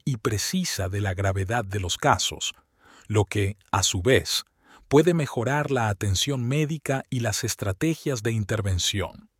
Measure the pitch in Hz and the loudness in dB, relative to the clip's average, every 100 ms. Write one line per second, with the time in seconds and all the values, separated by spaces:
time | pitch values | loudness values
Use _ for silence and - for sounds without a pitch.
0 | - 120 - 107 - 185 180 - 90 101 | -2 -2 -2 -2 -2 -2 -2 -4 -4 -2
1 | 101 92 98 95 95 120 98 104 87 - | -2 0 0 0 -2 -2 -2 -4 -4 0
2 | 147 120 - - - - _ _ - - | 2 4 2 -4 -8 -10 _ _ -20 -20
3 | - 107 101 107 98 104 _ 95 - 95 | -2 0 2 0 -2 -4 _ -2 0 0
4 | 101 113 - - - _ _ - - 143 | 4 4 4 -4 -6 _ _ -20 4 6
5 | 165 170 139 - 117 143 139 131 110 101 | 6 4 0 -2 0 0 0 0 0 0
6 | 104 95 - 135 120 143 151 156 - 135 | 0 0 0 -2 -2 0 0 -2 -2 -4
7 | - 131 117 - 113 - 101 95 156 160 | -2 -2 -2 -2 -4 -4 -4 0 -2 0
8 | 151 123 113 113 101 107 98 90 - 101 | -2 -2 -2 -2 -2 -2 0 0 0 -2
9 | 87 - - _ | -4 -8 -20 _